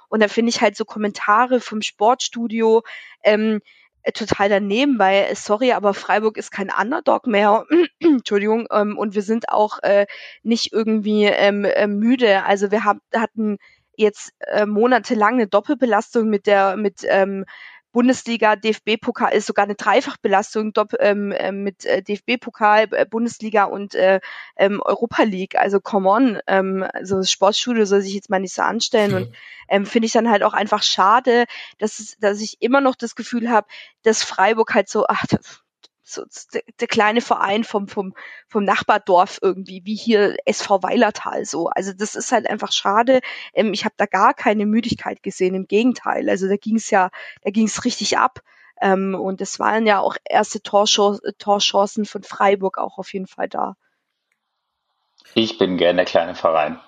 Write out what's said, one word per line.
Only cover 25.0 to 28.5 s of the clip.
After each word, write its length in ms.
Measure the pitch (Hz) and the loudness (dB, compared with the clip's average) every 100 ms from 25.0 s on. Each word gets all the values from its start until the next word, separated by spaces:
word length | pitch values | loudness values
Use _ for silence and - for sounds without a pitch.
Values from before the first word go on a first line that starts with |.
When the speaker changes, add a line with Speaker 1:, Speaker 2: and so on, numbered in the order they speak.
| 233 - | -2 0
Speaker 1:
League. 320 | 233 185 190 | 0 0 -4
Also 240 | - 202 196 | 0 0 0
come 320 | - 208 190 | 0 0 2
on, 300 | 214 262 196 - | 2 2 0 -2
ähm, 360 | 190 190 190 190 | 0 0 -4 -6
also 260 | - 185 190 | -8 -4 -2
das 120 | 185 | -2
Sportstudio 540 | - 196 220 247 233 | 2 2 2 -2 0
soll 160 | 202 202 | 2 2
sich 140 | 196 | 0
jetzt 160 | 196 - | -8 -4
mal 100 | 190 | -4
nicht 140 | 190 | -4